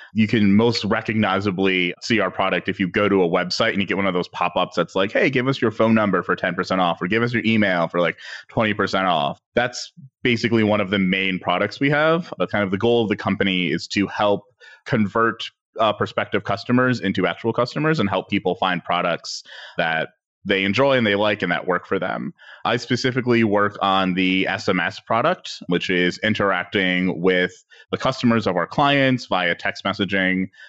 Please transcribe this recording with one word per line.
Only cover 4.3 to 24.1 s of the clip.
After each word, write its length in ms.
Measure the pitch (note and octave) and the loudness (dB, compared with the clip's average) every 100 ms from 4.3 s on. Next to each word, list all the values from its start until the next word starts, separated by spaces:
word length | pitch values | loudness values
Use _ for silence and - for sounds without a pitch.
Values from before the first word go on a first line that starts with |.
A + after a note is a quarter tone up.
| - F2 F#2 F2+ - | -4 -2 0 -2 -2
that's 180 | E2+ | -2
like, 180 | F#3+ G3+ | 0 0
"Hey, 200 | - F3 | 0 0
give 160 | C3 B2+ | 0 -2
us 120 | C3+ | 0
your 120 | A#2 | 0
phone 240 | G#2+ A2+ A2 | 2 2 4
number 260 | G#2+ F2+ | 2 0
for 140 | F2 F2+ | 0 -2
ten 180 | F#2+ | -2
percent 280 | F2 F2+ F#2+ | -4 -2 0
off," 200 | F2+ E2 | 0 0
or 60 | F2 | -2
"Give 160 | A2 | 0
us 100 | A#2+ | 0
your 80 | A#2+ G#2+ | -2 0
email 400 | A2+ G2+ F2+ E2 | 2 2 2 0
for, 120 | F2 | 0
like, 200 | E2+ - - - - | 0 -2 -10 -18 -8
twenty 280 | - A2 G2+ | -2 0 0
percent 320 | F#2+ G2 F#2+ | -2 0 0
off." 320 | E2 C#2+ E2+ _ - | 0 -2 -6 _ -2
That's 360 | B2 - - - C3+ _ | -2 -4 -14 -18 -20 _
basically 420 | B2+ A2+ A#2+ A2+ | 0 0 2 2
one 180 | G#2+ G#2 | 2 2
of 100 | F#2+ | 0
the 80 | G2+ | 0
main 400 | F#2 F#2+ F#2+ F#2 | 2 0 0 -2
products 400 | - F2+ G#2 - | -2 0 -2 -2
we 100 | C#3 | 0
have. 420 | D3 D#3 E3 E3+ - | 2 2 0 -2 -6
But 140 | F2+ | -2
kind 120 | G#2+ | 0
of 60 | G2+ | 0
the 80 | F#2+ | 0
goal 240 | A#2 A#2+ | 2 2
of 80 | G#2+ | 2
the 80 | G#2 | 0
company 540 | G#2+ G2+ G2 F#2 F2 | -2 0 0 0 0
is 160 | E2+ - | -2 -4
to 180 | - F#2+ | -2 -2
help 380 | - G#2 G2+ - _ - - - | 0 2 0 -4 _ -20 -20 -4
convert, 640 | B2 G2+ A2+ A2+ A2 - - _ - | 0 0 2 0 -2 -10 -16 _ -2
uh, 140 | A2 | 0
prospective 500 | G#2 G2+ - G#2 G#2 | 0 -2 -4 -2 -2
customers 560 | - G2+ - B2 B2+ A#2+ | -2 -4 0 2 2 0
into 260 | F#2+ G2+ F2 | -2 0 0
actual 280 | E2+ A2+ | 0 -2
customers 460 | A2+ B2 - D#3 D#3 | -2 -2 -2 -2 0
and 80 | G2 | 0
help 220 | F#2+ - | -2 -2
people 240 | G2+ F#2 | -2 -2
find 300 | F2+ F#2+ F2 | -2 -2 -2
products 580 | - F2 F2 D#2+ - - - - - - | -2 -2 0 -2 -6 -14 -14 -20 -10 -4
that 320 | E2 D#2+ D#2 _ _ _ F#2+ | -2 -2 -4 _ _ _ -2
they 160 | G2 | 0
enjoy 320 | F#2+ G2+ C#3 C3 | 0 2 2 4
and 120 | A2 | 2
they 80 | G2+ | 2
like 260 | G#2+ G#2+ | 2 0
and 100 | F2+ | -2
that 140 | E2+ - | -2 0
work 220 | F2 - | -2 -2
for 100 | F#2+ | -4
them. 340 | - A#1+ B1 - - - - | -4 -6 -8 -12 -20 -8 -4
I 120 | A#2+ | -2
specifically 640 | - B2+ C3 B2+ B2 A#2 | -2 -2 -2 -2 0 2
work 360 | A2+ G2+ G2+ - | 4 2 0 0
on 320 | G2 F#2+ F#2+ | 0 2 2